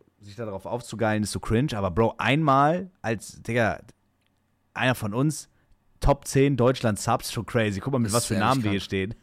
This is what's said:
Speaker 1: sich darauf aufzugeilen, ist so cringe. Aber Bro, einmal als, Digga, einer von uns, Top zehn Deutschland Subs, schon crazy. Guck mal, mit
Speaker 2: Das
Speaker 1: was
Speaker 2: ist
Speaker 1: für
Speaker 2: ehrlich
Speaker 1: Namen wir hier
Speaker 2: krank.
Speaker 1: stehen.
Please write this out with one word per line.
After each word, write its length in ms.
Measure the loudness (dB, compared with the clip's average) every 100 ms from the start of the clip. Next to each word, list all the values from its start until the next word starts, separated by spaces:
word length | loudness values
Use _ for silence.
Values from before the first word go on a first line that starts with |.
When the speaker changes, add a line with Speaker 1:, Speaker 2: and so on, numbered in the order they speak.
| _ _
Speaker 1:
sich 160 | -20 -10
darauf 300 | -8 -8 -6
aufzugeilen, 580 | -8 -8 -2 0 2
ist 80 | 0
so 80 | -4
cringe. 360 | 0 0 2 0
Aber 140 | 0
Bro, 240 | 2 2 2
einmal 760 | 0 2 4 4 4 2 -4 -8
als, 400 | -6 -6 -8 -12
Digga, 380 | -4 0 2 0 -10 _ _ _ _ _ _ _ _
einer 220 | -2 -2
von 180 | 0 -2
uns, 340 | 0 0 -2 -10 _ _ _ _ _
Top 280 | 2 2 2
zehn 280 | 2 4 4
Deutschland 420 | 2 2 0 -2
Subs, 320 | 0 -2 -2
schon 120 | -8
crazy. 360 | -4 0 0 -2
Guck 120 | -2
mal, 60 | -2
mit 80 | 0
Speaker 2:
Das 80 |
Speaker 1:
was 80 | 0
Speaker 2:
ist 60 | 0
Speaker 1:
für 60 |
Speaker 2:
ehrlich 140 | 0 0
Speaker 1:
Namen 140 | 0
wir 80 | 0
hier 80 | -4
Speaker 2:
krank. 60 | -4
Speaker 1:
stehen. 280 | -4 -4 -6